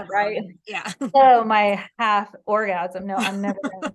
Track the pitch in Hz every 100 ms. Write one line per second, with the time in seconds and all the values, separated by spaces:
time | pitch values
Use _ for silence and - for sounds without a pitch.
0 | 180 196 208 220 190 - - 190 196 -
1 | 254 269 262 240 220 214 208 196 - -
2 | 220 208 208 - - 214 214 180 180 180
3 | 196 190 196 202 202 196 - 190 196